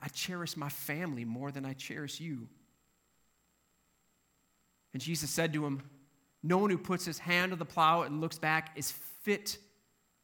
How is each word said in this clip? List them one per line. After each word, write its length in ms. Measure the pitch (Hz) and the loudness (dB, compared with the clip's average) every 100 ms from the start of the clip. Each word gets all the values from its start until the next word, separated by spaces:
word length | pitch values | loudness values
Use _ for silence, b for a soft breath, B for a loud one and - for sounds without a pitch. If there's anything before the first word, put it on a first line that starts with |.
I 80 | 143 | -10
cherish 480 | - - 180 170 - | -6 -6 -4 -6 -6
my 140 | 143 | -6
family 560 | - - 147 175 127 117 | -6 -4 -2 -2 -4 -4
more 260 | 120 139 | -4 -4
than 140 | 139 135 | -4 -6
I 80 | |
cherish 460 | 131 - 131 143 - | -6 -8 -6 -6 -8
you. 280 | 165 131 113 - _ _ _ _ _ _ _ _ _ _ _ _ _ _ _ _ _ _ _ _ _ _ _ | -6 -8 -8 -18 _ _ _ _ _ _ _ _ _ _ _ _ _ _ _ _ _ _ _ _ _ _ _
And 80 | 131 | -6
Jesus 280 | 139 160 147 | -2 -2 -2
said 220 | - 165 | 2 2
to 140 | 151 147 | 2 0
him, 160 | 139 - - _ _ _ - | -2 -6 -18 _ _ _ -6
"No 140 | 156 185 | 2 4
one 140 | 208 | 6
who 80 | 175 | 4
puts 260 | - 180 | 2 -2
his 140 | 175 151 | -2 -4
hand 320 | 170 180 185 | 2 4 4
to 60 | 180 | 0
the 100 | 156 | -2
plow 360 | - 160 170 | 6 8 8
and 180 | 143 147 | 4 0
looks 180 | 160 - | -2 0
back 400 | 156 160 156 - | 2 2 0 -6
is 140 | - | -6
fit 640 | - - - 208 202 202 - - _ _ _ _ _ | -6 -12 -6 0 0 0 -8 -10 _ _ _ _ _